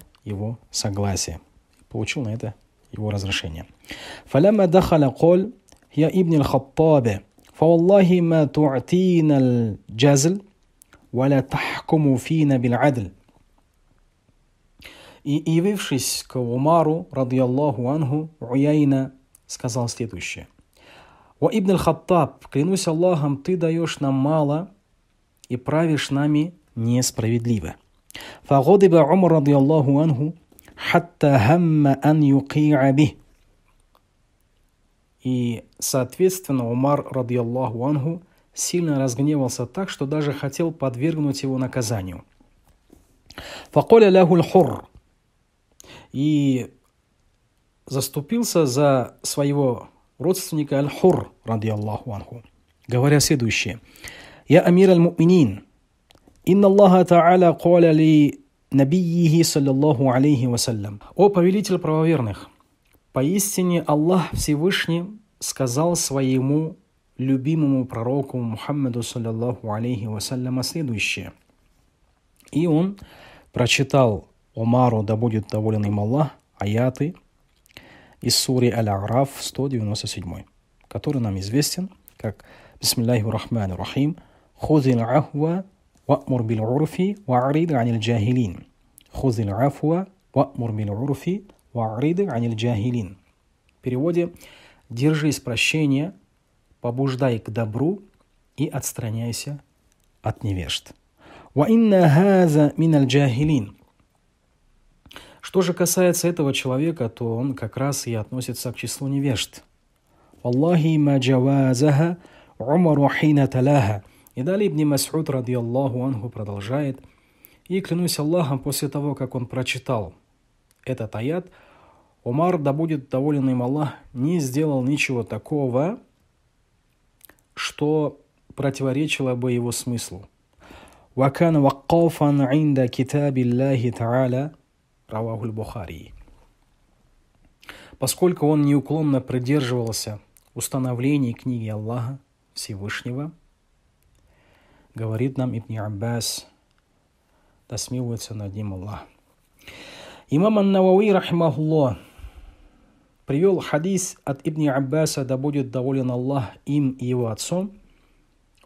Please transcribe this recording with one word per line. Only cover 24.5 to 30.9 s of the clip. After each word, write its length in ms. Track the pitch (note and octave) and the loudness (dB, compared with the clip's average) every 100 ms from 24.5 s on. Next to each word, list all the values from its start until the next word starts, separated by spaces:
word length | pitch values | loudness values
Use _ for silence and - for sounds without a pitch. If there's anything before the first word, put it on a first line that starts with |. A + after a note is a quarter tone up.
| D3+ G3 _ _ _ _ _ _ _ - | -2 -6 _ _ _ _ _ _ _ -10
и 80 | B2 | -10
правишь 540 | - D3+ E3 D3 - | -2 0 0 0 -2
нами 440 | C#3 D3 D3+ E3+ - _ | -2 0 0 -2 -6 _
несправедливо". 1000 | A#2+ A2+ B2 B2+ - A2+ A#2 A#2 A2 D#2+ - _ _ _ - - - | -4 0 0 -2 -2 -2 0 0 -2 -4 -14 _ _ _ -20 -20 -10
فغضب 500 | - C#3 C3+ G3+ F#3+ | 0 2 6 6 8
عمر 380 | E3 C#3+ F#3+ F3 | 6 6 4 4
رضي 240 | D#3+ C#3 C#3+ | 4 4 4
الله 460 | C3+ D#3+ C3+ C#3 | 4 4 4 2
عنه 300 | D#3+ B2+ D#3 - _ _ - - | 2 0 -2 -6 _ _ -20 -12
حتى 500 | - | 0